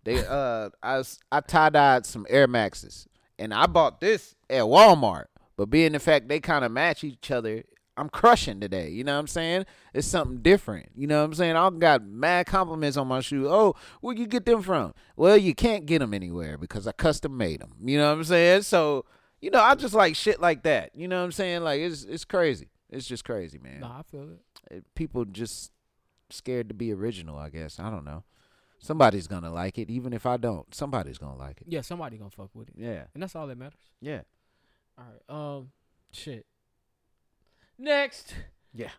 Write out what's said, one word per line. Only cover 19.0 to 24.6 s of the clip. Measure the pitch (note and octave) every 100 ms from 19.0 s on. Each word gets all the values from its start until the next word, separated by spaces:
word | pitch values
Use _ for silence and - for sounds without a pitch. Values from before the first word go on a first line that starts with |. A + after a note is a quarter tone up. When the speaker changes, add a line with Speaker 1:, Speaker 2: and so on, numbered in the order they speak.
| - _ _ _
Speaker 1:
you | F#4+
know, | D#4+
I | A3
just | C#4 C4+ G#3
like | F#3 D#3
shit | G#3+ G3
like | F3 D3
that. | D#3+ B2+ D2 -
You | F3+
know | F#3
what | F3+
I'm |
saying? | E3 F#3 F3
Like, | E3 C#3+
it's, | F3 D3+
it's | G2+ D#3+ -
crazy. | F#3 E3 F#2 - _ _
It's | C3+ B2+
just | A#2+ -
crazy, | A2 E2+ D2
man. | B1+ C2+
Speaker 2:
Nah, | A#2+ B2+
I |
feel | D#3 C#3+ D3
it. | E3+ _ -